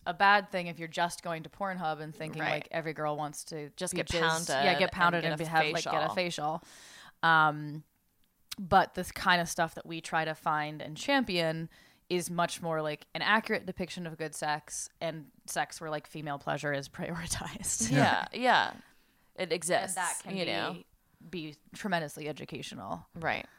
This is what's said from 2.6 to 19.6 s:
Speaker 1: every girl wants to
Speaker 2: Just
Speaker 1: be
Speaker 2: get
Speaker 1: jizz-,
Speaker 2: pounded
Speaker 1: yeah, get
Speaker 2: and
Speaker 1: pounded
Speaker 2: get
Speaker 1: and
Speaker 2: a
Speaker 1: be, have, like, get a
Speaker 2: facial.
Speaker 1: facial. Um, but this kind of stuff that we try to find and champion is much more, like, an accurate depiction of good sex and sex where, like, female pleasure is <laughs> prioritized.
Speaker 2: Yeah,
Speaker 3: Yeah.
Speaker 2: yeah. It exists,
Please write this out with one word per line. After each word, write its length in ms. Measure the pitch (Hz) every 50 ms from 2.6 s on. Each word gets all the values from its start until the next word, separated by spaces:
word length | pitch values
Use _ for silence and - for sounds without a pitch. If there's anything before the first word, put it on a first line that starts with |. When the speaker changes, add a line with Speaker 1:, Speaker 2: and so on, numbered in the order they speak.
| - -
Speaker 1:
every 220 | - 165 151 160 147
girl 240 | 147 151 151 147
wants 280 | 147 151 147 151 - -
to 240 | - 165 151 147 143
Speaker 2:
Just 240 | - - 185 175 180
Speaker 1:
be 40 | 170
Speaker 2:
get 100 | - -
Speaker 1:
jizz-, 120 | - 170
Speaker 2:
pounded 280 | 170 165 160 160 170 160
Speaker 1:
yeah, 240 | 143 131 143 180 170
get 80 | - 190
Speaker 2:
and 100 | - -
Speaker 1:
pounded 300 | - 175 175 170 170 160
Speaker 2:
get 100 | 165 151
Speaker 1:
and 80 | 151
Speaker 2:
a 40 | 165
Speaker 1:
be, 40 | 160
have, 160 | 165 160 156 151 160
like, 120 | 170 156
get 100 | - - 156 151 -
a 40 | -
Speaker 2:
facial. 440 | 190 180 175 165 - 147 151 160 170
Speaker 1:
facial. 20 | - - - - - - - - - - - _ -
Um, 600 | 165 165 156 156 151 147 151 151 147 147 156 - _ _ _ _ _ _ _ _ _ _ _ _ - - -
but 340 | 196 156 202 190 170 - -
this 160 | 185 180 - -
kind 280 | - - 190 180 175
of 80 | 165 160
stuff 260 | - - 165 160 -
that 100 | - -
we 140 | 160 170 160
try 240 | - - 175 160 160
to 100 | 156 156
find 480 | - - 170 151 151 151 151 156 151 -
and 140 | - 156
champion 720 | - - - 277 269 233 202 180 175 165 160 160 165 165 - - - - - _ _ _ -
is 200 | 180 180 170 -
much 300 | 175 175 170 165 - - 175
more, 180 | 165 160 156 156
like, 240 | 151 151 - - - -
an 80 | 165 -
accurate 440 | 196 208 226 - - 220 - -
depiction 400 | 185 185 - 180 160 - 180 175
of 100 | 165 160
good 180 | 156 160 151 147
sex 540 | - 160 151 147 151 - - - - - - _ -
and 260 | 170 165 156 160 143 - - _ -
sex 340 | - - 165 147 - - -
where, 100 | 165 156
like, 160 | 151 151 -
female 320 | - - 156 151 147 143 139
pleasure 340 | - 151 147 143 151 147 143
is 160 | 139 139 -
<laughs> 20 |
prioritized. 1000 | - - 175 - 170 170 170 - - - - - - - 185 - - - 113 110
Speaker 2:
Yeah, 360 | - - - 175 117 87 - - -
Speaker 3:
Yeah. 80 | 226
Speaker 2:
yeah. 320 | 254 247 208 143 95 - - - - - _ _ _ _ _ _ _ _ _
It 160 | - - 165 160
exists, 440 | 180